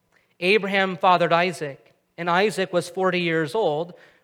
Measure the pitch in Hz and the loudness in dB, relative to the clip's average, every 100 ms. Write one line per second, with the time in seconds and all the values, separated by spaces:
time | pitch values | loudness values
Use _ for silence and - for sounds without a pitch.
0 | _ _ _ - 175 214 190 196 190 180 | _ _ _ -4 2 2 2 0 0 2
1 | 190 175 170 170 180 165 143 135 _ _ | 2 4 4 2 0 -4 -10 -12 _ _
2 | _ - 175 175 208 180 185 175 170 190 | _ -8 0 2 2 0 -2 -2 -4 -2
3 | 185 180 170 160 151 226 180 147 175 - | 0 0 0 0 -2 -2 -2 -2 -6 -12
4 | - _ | -20 _